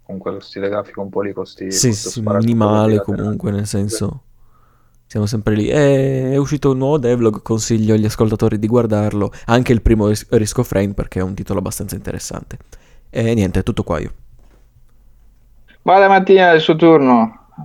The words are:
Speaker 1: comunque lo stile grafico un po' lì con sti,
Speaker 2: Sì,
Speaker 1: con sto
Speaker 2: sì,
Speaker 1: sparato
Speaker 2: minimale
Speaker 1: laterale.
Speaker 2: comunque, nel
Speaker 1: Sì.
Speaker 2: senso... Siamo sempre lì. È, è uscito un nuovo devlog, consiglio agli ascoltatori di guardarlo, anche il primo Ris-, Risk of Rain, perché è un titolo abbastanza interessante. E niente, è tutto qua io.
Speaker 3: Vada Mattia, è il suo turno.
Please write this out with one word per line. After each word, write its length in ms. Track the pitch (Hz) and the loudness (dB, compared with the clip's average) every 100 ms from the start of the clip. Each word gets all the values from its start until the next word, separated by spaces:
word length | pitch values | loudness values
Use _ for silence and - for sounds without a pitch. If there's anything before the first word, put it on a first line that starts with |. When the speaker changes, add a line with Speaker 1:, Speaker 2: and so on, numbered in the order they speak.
Speaker 1:
comunque 300 | - 95 98 | -16 -12 -10
lo 80 | 98 | -10
stile 280 | - 98 98 | -12 -8 -6
grafico 320 | 104 101 - | -6 -8 -10
un 80 | 98 | -8
po' 100 | 101 | -6
lì 120 | 101 | -6
con 100 | 95 95 | -8 -12
sti, 240 | - 95 | -12 -6
Speaker 2:
Sì, 180 | 95 123 | 0 0
Speaker 1:
con 80 | 104 | 0
sto 120 | - | -6
Speaker 2:
sì, 120 | 123 | -6
Speaker 1:
sparato 240 | 107 104 | -2 0
Speaker 2:
minimale 500 | 113 117 104 107 110 107 | 2 2 2 4 2 2
Speaker 1:
laterale. 220 | 101 98 | -2 -4
Speaker 2:
comunque, 300 | 104 92 107 | -4 -4 -4
nel 160 | 101 104 | -4 -4
Speaker 1:
Sì. 100 | 104 | -4
Speaker 2:
senso... 460 | 104 110 101 131 - - - _ _ _ _ _ _ | -4 -4 -6 -8 -16 -20 -20 _ _ _ _ _ _
Siamo 200 | 110 104 | -4 -2
sempre 280 | 113 107 | -2 0
lì. 140 | 107 104 | 0 0
È, 600 | 147 143 135 135 131 131 | 2 4 2 0 -2 -2
è 60 | 139 | -2
uscito 320 | 135 143 139 | -2 0 0
un 80 | 131 | 0
nuovo 200 | 135 151 | 0 0
devlog, 440 | 120 123 113 101 | 0 2 0 0
consiglio 500 | - 113 - 113 107 | -4 -4 0 0 2
agli 120 | 110 107 | 2 0
ascoltatori 520 | - 110 107 113 107 | 0 0 0 -2 0
di 80 | 107 | 0
guardarlo, 640 | 120 117 107 104 104 104 - | 0 2 0 0 -2 -4 -6
anche 280 | - 120 123 | 0 0 2
il 100 | 117 | 2
primo 260 | - 110 104 | 2 2 2
Ris-, 180 | 107 - | -2 0
Risk 280 | 117 107 - | 0 0 -2
of 140 | 120 | -2
Rain, 220 | 98 101 | -2 -2
perché 260 | - - 95 | -4 -8 -6
è 20 | |
un 120 | 92 | -6
titolo 240 | 98 98 101 | -6 -6 -6
abbastanza 340 | 95 - 101 | -6 -8 -10
interessante. 640 | 92 - - - - - - - - _ - - | -10 -10 -10 -10 -12 -14 -18 -20 -20 _ -20 -10
E 240 | 113 113 | -4 0
niente, 260 | 117 92 95 | 0 0 0
è 20 | |
tutto 220 | - - | -2 -4
qua 160 | - 78 | -4 -6
io. 120 | - - - - - _ _ _ - _ _ _ _ _ _ _ - _ | -6 -12 -20 -20 -20 _ _ _ -20 _ _ _ _ _ _ _ -20 _
Speaker 3:
Vada 260 | 170 190 196 | 2 4 6
Mattia, 420 | 190 190 190 180 | 4 6 6 6
è 20 | |
il 60 | 160 | 4
suo 120 | 160 | 2
turno. 600 | 160 170 160 131 120 113 - _ - | 4 6 6 6 4 2 -4 _ -20